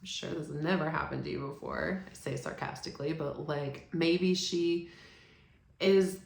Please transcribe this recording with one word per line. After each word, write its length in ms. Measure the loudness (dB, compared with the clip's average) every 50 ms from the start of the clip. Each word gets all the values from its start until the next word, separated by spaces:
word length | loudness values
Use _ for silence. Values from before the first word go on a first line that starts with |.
I'm 60 | -10
sure 240 | -8 -8 -8 -6 -4
this 180 | -4 -4 -4 -4
has 80 | -4
never 340 | -2 0 2 2 2 2 0
happened 340 | 0 0 -2 -2 -2 -4 -4
to 60 | -4
you 180 | -4 -4 -4 -6
before. 560 | -8 -8 -8 -6 -4 -2 0 0 -2 -2 -4 -10
I 40 | -16
say 220 | -10 -6 -4 -4
sarcastically, 760 | -4 -4 -6 -6 -6 -6 -8 -8 -8 -10 -10 -8 -4 -4 -4
but, 360 | -2 -2 -2 -4 -4 -6 -4 -4
like, 400 | -2 -2 -2 -4 -6 -8 -12 -6
maybe 420 | -2 2 4 4 4 4 6 4 4
she 560 | 4 2 0 0 2 2 2 2 0 -2 -6 -14 -18 -20 -20 -20 -20 -20 -20 -20 -20 -20 -20 _ -20 _ _ -10 _
is 400 | 4 6 8 8 8 6 2 -4 -10